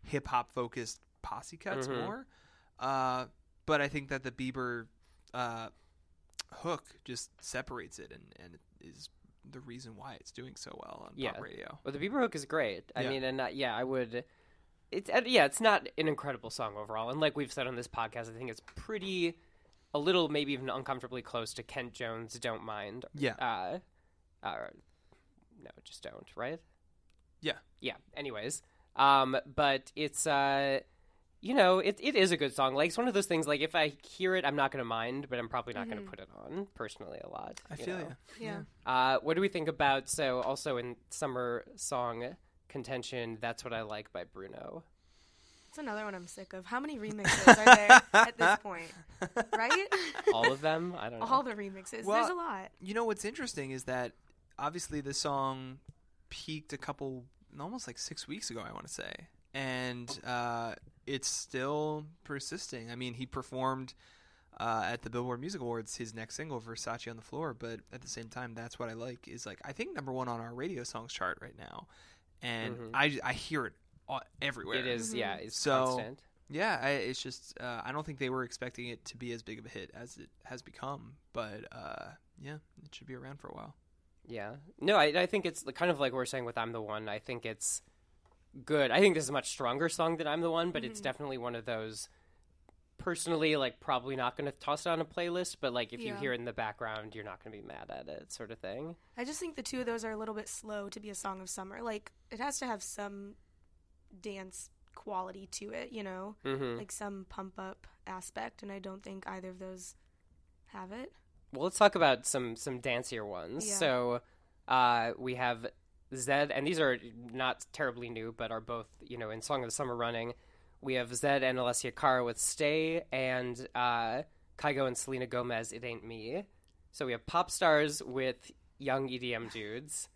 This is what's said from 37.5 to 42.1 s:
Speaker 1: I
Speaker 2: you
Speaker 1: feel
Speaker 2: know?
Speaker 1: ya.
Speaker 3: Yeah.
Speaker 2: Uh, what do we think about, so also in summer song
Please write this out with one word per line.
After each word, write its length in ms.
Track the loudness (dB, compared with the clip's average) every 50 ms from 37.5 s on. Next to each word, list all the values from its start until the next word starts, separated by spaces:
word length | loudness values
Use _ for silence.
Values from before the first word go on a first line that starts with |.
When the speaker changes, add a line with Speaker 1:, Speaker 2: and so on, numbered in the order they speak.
| -12 -14 -14 -14
Speaker 1:
I 60 | -12
Speaker 2:
you 100 | -10 -6
Speaker 1:
feel 120 | -6 -6 -6
Speaker 2:
know? 80 | -6 -8 -10 -14 _ -20 -16 -10
Speaker 1:
ya. 120 | -8 -8 -8 -8 -10 -12 _ -10 -4
Speaker 3:
Yeah. 280 | 0 2 4 4 6 4
Speaker 2:
Uh, 40 | 4
what 160 | 2 2 2
do 60 | 4
we 60 | 2
think 200 | 2 2 0 -2
about, 420 | -2 2 4 4 6 6 4 2 -2
so 320 | -2 0 2 2 2 2
also 360 | 2 0 0 0 -2 -2 -2
in 180 | -2 -2 -4 -8 -10 _ _
summer 520 | -8 -4 -4 -2 -2 0 0 0 -2 -4 -6 -10 -14
song 600 | -8 -6 -2 0 0 0 0